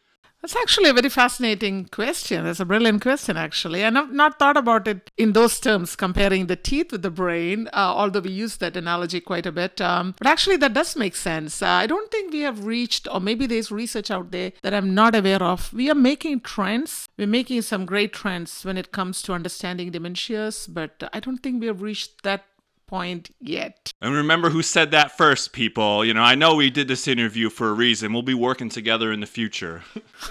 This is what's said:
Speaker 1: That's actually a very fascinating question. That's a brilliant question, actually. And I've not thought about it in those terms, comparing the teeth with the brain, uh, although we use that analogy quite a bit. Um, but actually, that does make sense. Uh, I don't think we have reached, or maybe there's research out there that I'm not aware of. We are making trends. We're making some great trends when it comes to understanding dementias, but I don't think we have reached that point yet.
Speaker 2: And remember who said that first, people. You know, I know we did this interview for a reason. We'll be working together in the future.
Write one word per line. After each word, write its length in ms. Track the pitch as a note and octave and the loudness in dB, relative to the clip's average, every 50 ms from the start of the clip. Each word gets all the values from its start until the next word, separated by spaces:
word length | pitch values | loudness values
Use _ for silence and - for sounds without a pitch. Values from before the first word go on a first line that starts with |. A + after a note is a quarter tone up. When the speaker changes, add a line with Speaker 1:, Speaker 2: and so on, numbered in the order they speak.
| _ _ _ _ _ _ _ _ | _ _ _ _ _ _ _ _
Speaker 1:
That's 140 | - - - | -10 -6 -4
actually 340 | A#4+ A#4 - - G#4+ F#4 D4 | -2 0 2 2 4 6 6
a 40 | B3 | 6
very 160 | B3 A#3+ C4 | 4 2 2
fascinating 760 | - B3+ B3 B3 - - B3 A3 G#3+ - A3 G3 G3 F#3+ F3+ | 4 2 2 2 2 0 0 0 0 0 -2 -2 -4 -4 -6
question. 580 | - - - A3 C#4 F4 - - - F#3+ E3 E3 | -8 -6 -4 -4 -4 -4 -4 -4 -4 -4 -2 -2
That's 160 | E3 E3+ G3 | -4 -4 -4
a 40 | F#3 | -2
brilliant 360 | F3 G3+ A3 A#3 A3+ G#3 G#3 | 0 2 4 4 4 4 2
question, 340 | - B3+ C#4 D4 - - E3+ | 2 0 0 0 -2 -4 -4
actually. 480 | D#3+ D#3+ D#3 - - - E3 E3 F#3 G#3+ | -4 -4 -6 -6 -6 -4 -4 -2 0 0
And 140 | A3+ A#3 | 2 2
I've 160 | C#4 D4+ C4 C4+ | 0 0 0 2
not 260 | C#4+ D4+ D#4 D4 - | 4 4 4 4 4
thought 160 | C#4+ C#4+ D4 | 4 4 4
about 320 | D4 A#3+ A#3 A3+ A3 F#3 | 4 4 4 2 2 2
it 240 | A3 G#3 F#3 - - - | -2 -4 -4 -8 -8 -2
in 160 | - A3 G#3+ G3 | 2 2 4 6
those 260 | A3 A#3 A3+ - - | 6 6 6 4 2
terms, 380 | - A3 G#3+ F#3 F3 - - | 2 2 2 2 0 -4 -6
comparing 500 | - G3 F#3 F3+ G3+ G3+ G3 G3 F#3+ F#3 | -4 -2 0 2 2 4 4 4 2 0
the 80 | E3+ F3+ | 0 -2
teeth 380 | - - - C4+ D4+ E4+ - A#3 | -2 -2 0 0 0 0 -2 -4
with 80 | F#3 | -6
the 100 | F3+ F#3+ | -6 -6
brain, 560 | D#3+ F#3+ F3+ F3 E3+ E3+ E3+ E3+ G3+ A3 A3 - - | -4 -2 -2 0 0 0 -2 -2 -2 -4 -4 -2 0
uh, 200 | G3+ G3 F#3 - | 0 2 2 2
although 280 | - G#3 G3 F3+ G3+ | 2 0 0 0 -2
we 100 | F3 F#3+ | -4 -4
use 240 | F#3 G3 A3+ A3 - | -6 -6 -6 -6 -6
that 220 | - F#3 E3 E3+ | -6 -6 -6 -4
analogy 420 | F3+ E3 E3+ F3 F3 F3 E3+ F3+ F3 | -4 -4 -2 -2 -2 -2 -4 -4 -6
quite 260 | - - F3+ E3+ E3+ | -6 -6 -6 -4 -4
a 60 | F#3 | -4
bit. 300 | D#3 F3 F3+ F#3+ - - | -4 -4 -4 -4 -4 -2
Um, 340 | F#3 F3 F3 F3+ F3+ F#3 F#3 | 0 0 0 0 -2 -4 -4
but 100 | - A3 | 0 2
actually, 280 | C4+ E4 - - G4 F#4+ | 2 2 2 2 2 4
that 160 | C#4 C#4+ C4 | 4 4 4
does 240 | G#3 C#4 E4 - - | 2 2 0 0 -2
make 220 | D4+ G#3 F3+ - | -4 -4 -4 -4
sense. 440 | - - F3+ D#3+ D#3+ D#3 D3+ - - | -4 -4 -4 -4 -4 -6 -6 -6 -2
Uh, 60 | G3+ | 0
I 200 | F3+ F3+ F3+ G3+ | 2 2 2 2
don't 220 | A3+ E4 G#4 A4 A4 | 2 0 -2 -2 -4
think 220 | A4+ A4 F#4+ E4+ | -4 -4 -4 -4
we 80 | D4+ D4 D4 | -4 -4 -2
have 220 | C#4 A3+ G#3 G3+ | -4 -4 -4 -6
reached, 400 | A3 A3+ A#3+ A#3+ - - - - - | -4 -2 -2 -2 -2 -4 -4 -4 -4
or 80 | - F#3+ | -6 -2
maybe 280 | F3+ G#3 A#3+ A3+ C4+ | -2 -2 -2 0 0
there's 220 | A3 A#3 A3+ A3 - | 0 0 -2 -2 -4
research 400 | G3+ G#3+ A#3+ - - G#3+ G3+ - | -6 -6 -6 -6 -6 -6 -4 -4
out 220 | G3+ F#3 F3+ F3+ | -4 -6 -6 -6
there 220 | F#3 F3+ F3+ F#3 - _ | -6 -6 -6 -6 -8 _
that 120 | - G3 G3+ | -4 -2 0
I'm 220 | G3+ F#3+ F#3+ F#3 | 0 2 2 4
not 180 | G#3 A3 A#3 A3 | 6 6 6 6
aware 300 | G#3+ F#3+ F#3+ F#3+ F#3 F3+ | 4 4 4 4 4 2
of. 300 | F3 F#3 - - - - | 2 0 -2 -4 -6 -4
We 180 | A3+ C4 D4 | -2 2 2
are 20 | D4+ | 4
making 460 | D4 B3 C4 D4+ - - D#4+ C#4 A#3+ | 6 6 4 4 2 -2 -4 -4 -4
trends. 720 | - - - G#3+ F#3+ F#3+ A3 B3 E4 - - - - - _ | -4 -6 -4 -4 -2 -2 -2 -2 -4 -6 -8 -10 -12 -10 _
We're 100 | - G#3 | -4 -2
making 360 | G3+ A3+ B3+ B3+ - B3+ A#3 A3 | 0 0 0 0 0 -2 -4 -2
some 220 | - A3 F#3+ F#3 | -2 -4 -4 -4
great 280 | E3+ F#3+ G#3 G#3 G#3 - | -2 0 0 0 0 -2
trends 500 | - - G3 F3+ F3 E3+ - - - - | -6 -6 -4 -4 -4 -6 -10 -12 -10 -8
when 140 | F#3+ F#3+ | -6 -6
it 160 | F#3 - - - | -6 -6 -6 -4
comes 280 | G3 F#3 F#3 F#3 - - | -4 -4 -4 -4 -6 -6
to 100 | G3 F3+ | -4 -4
understanding 580 | F3 E3+ F3 - - - F3+ F3+ F3 F3 F3+ | -4 -4 -6 -8 -8 -8 -6 -6 -6 -6 -6
dementias, 840 | E3+ E3 E3+ F3 F3+ - - - A3 G#3+ G#3+ G#3+ G#3+ - - F#3 E3 | -8 -8 -8 -8 -8 -6 -6 -4 -4 -4 -4 -4 -6 -8 -10 -10 -8
but 300 | E3+ D#3 D#3 _ - - - | -8 -8 -8 _ -12 -12 -10
I 80 | - G#3+ | -10 -8
don't 200 | - C4 C4 B3 | -8 -8 -8 -6
think 200 | - C4+ B3+ A#3 | -4 -4 -4 -2
we 80 | A3+ | -2
have 140 | A3+ G#3 F#3 | -4 -4 -4
reached 420 | G3+ G#3+ G#3 - - - _ _ - | -6 -8 -6 -8 -10 -12 _ _ -4
that 220 | G3 G3 G3 - _ _ _ _ _ _ _ _ | -4 -4 -4 -6 _ _ _ _ _ _ _ _
point 420 | - F#3+ F#3 F3 F3+ F3+ E3+ - - _ - | -10 -8 -6 -6 -6 -8 -10 -12 -16 _ -14
yet. 540 | B3+ D3 E3+ - - - - _ - - - - | -10 -6 -6 -6 -6 -8 -12 _ -16 -16 -12 -8
Speaker 2:
And 140 | - B2 C#3+ | -4 -2 0
remember 340 | D3 D3 D3+ E3 E3+ E3+ E3 | 0 2 2 2 2 2 2
who 140 | D#3 E3 D#3+ | 2 0 0
said 260 | - - F3 D#3 D3 | 2 4 4 4 6
that 260 | D#3 D3+ D3 C#3+ - | 6 4 4 4 4
first, 380 | - E3 D3+ C3+ - - - - | 4 4 6 4 4 0 -6 -4
people. 500 | - A2+ A2 - A2+ G#2+ G#2 G#2 G#2 A2 | -2 -2 -2 0 0 2 2 2 2 2
You 80 | A2+ | 2
know, 120 | A2 A2+ A#2 | 4 4 6
I 100 | A#2+ C3 | 6 6
know 220 | C#3+ D#3 D#3+ D#3+ | 6 6 6 6
we 160 | D3+ C#3 C3 | 6 4 2
did 160 | B2+ D3 C#3+ | 2 0 0
this 200 | C3 B2+ - - | 0 -2 -2 -2
interview 440 | C#3+ B2+ A#2+ A#2 G#2+ G#2 A#2 A2+ G#2+ | 0 0 0 0 0 0 -2 -2 -2
for 180 | - - A#2 G#2+ | -2 -2 -2 0
a 40 | G#2 | 2
reason. 380 | A2 A#2+ A#2+ A2 G#2 A2 G#2 | 2 2 2 2 0 -2 -2
We'll 120 | A2+ A#2+ A#2+ | -2 -2 -2
be 100 | C3 C3 | -2 0
working 340 | A#2+ A#2+ B2+ B2+ - A#2+ | 0 0 0 0 -2 -6
together 440 | A2 - A#2+ G#2+ A2+ A2+ A2 A2+ A2 | -10 -8 -4 -2 0 0 0 0 -2
in 80 | G#2+ G#2 | -2 -4
the 80 | G#2 | -6
future. 560 | - - A#2+ A2+ G#2+ - - F#2+ E2 E2 E2 - - - G#3+ - _ - - - - | -8 -6 -4 -4 -4 -4 -6 -8 -8 -10 -12 -14 -16 -16 -18 -18 _ -18 -16 -14 -14